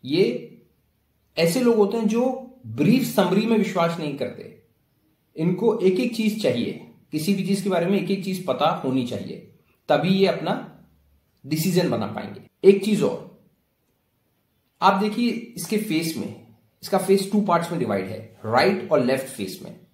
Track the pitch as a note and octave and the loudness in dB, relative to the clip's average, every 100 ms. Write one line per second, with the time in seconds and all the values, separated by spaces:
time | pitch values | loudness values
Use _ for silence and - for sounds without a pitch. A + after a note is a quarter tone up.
0 | B2+ D#3 A3 B3 - - _ _ _ _ | -2 0 2 0 -10 -20 _ _ _ _
1 | _ _ _ - E3 B3+ A#3+ A3 G3+ A3+ | _ _ _ 0 2 4 2 4 4 2
2 | G#3 A3+ B3+ - - - A2+ A2+ D#3+ B3+ | 0 0 0 -2 -10 -18 -14 0 4 4
3 | - - E3+ G3 A3+ A3 F3+ F3+ E3+ E3 | 2 2 2 2 2 2 2 0 0 0
4 | D3+ C3+ B2+ - - - _ _ _ _ | -6 -6 -8 -8 -18 -20 _ _ _ _
5 | _ _ _ - E3 F#3 A#3 - F#3 F#3 | _ _ _ -4 -2 0 0 2 2 2
6 | B3+ - A3 - - A#2+ G#2 - - - | -2 0 -2 0 -2 0 -4 -6 -16 -20
7 | _ D#3 F3 F#3+ F3+ G3+ G3+ F3+ F3 G3+ | _ -6 -2 0 0 -2 0 0 2 0
8 | E3+ G3 F#3+ F3+ - B2+ D3 F3+ C3+ C3 | 0 -4 -4 -6 -4 0 0 0 -2 -2
9 | A#2+ G2+ F#2+ - - _ _ _ - C#3+ | -2 -6 -10 -14 -16 _ _ _ -2 0
10 | E3 F#3+ F#3+ - D#3+ G3+ - - _ _ | 2 2 2 0 -4 -6 -8 -20 _ _
11 | _ _ _ _ C3+ D#3 F3 F3 D#3+ A2+ | _ _ _ _ -6 -2 2 2 0 -2
12 | G#2 G#2 - - - _ F#3 G3+ A3 G3+ | -4 -8 -10 -14 -20 _ 6 6 4 0
13 | B2+ - - - _ _ _ _ _ _ | 0 -2 -12 -20 _ _ _ _ _ _
14 | _ _ _ _ _ _ _ _ F#3+ G3 | _ _ _ _ _ _ _ _ 2 2
15 | G#3+ G#3 A#3+ - - - - G#3+ - D#3+ | 0 0 -2 -2 -8 -12 -4 -4 0 -2
16 | E3 A#2 F2 - - - _ _ - F#3 | -2 -6 -8 -10 -20 -20 _ _ -2 -2
17 | F#3 G3 G3 G#3 F#3+ E3+ E3 E3+ A2 G2 | 4 2 4 0 2 0 0 -4 -2 -2
18 | F#2+ F#2+ - - A2 A#2+ E3+ G#3 - D3+ | -4 -10 -14 -12 0 2 4 2 0 2
19 | B2 C3+ - - F#2+ - - - _ | 2 0 -4 -8 -8 -8 -14 -18 _